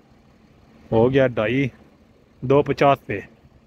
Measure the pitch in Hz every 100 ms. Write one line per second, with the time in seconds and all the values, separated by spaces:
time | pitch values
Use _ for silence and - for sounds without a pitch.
0 | _ _ _ _ _ _ _ _ - 113
1 | 123 135 131 117 107 131 135 - _ _
2 | _ _ _ _ 127 143 143 135 143 135
3 | - 101 - _ _ _